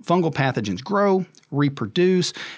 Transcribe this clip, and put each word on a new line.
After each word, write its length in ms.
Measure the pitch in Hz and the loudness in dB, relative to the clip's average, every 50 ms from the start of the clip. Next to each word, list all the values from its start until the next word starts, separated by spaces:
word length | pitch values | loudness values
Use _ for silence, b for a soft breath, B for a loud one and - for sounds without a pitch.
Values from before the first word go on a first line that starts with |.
| - | -2
fungal 300 | - 170 185 170 160 - | 0 0 2 0 0 0
pathogens 480 | - 139 135 120 123 107 104 92 95 | 0 0 0 0 -2 -2 -4 -4 -6
grow, 420 | 127 - 202 202 202 202 190 190 180 - - _ _ _ | -4 -2 0 2 2 4 2 2 0 -4 -12 _ _ _
reproduce, 800 | - 143 147 139 139 - 117 104 - 175 175 185 185 180 175 - B B B B B | -2 0 0 0 0 -4 -6 -4 0 2 4 4 4 2 2 -2 B B B B B